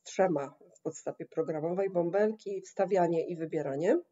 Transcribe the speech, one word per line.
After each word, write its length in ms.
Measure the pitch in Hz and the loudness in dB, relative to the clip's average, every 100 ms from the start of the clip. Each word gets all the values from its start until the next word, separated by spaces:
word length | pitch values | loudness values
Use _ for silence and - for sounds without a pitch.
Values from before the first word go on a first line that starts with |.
trzema 520 | - - 185 151 139 - - | -10 2 2 2 -2 -12 -20
w 60 | _ | _
podstawie 460 | 160 - - - 151 | -10 -8 -10 -10 -8
programowej: 640 | 165 160 156 160 185 196 | -4 -2 -2 -2 -2 0
bąbelki, 720 | 180 170 190 214 220 196 190 | 0 0 2 2 0 -8 -10
wstawianie 640 | - - 185 196 170 165 - | -8 -2 2 4 4 2 -2
i 100 | 165 | -4
wybieranie. 640 | 160 156 143 139 180 339 - | -4 -4 -2 0 2 2 0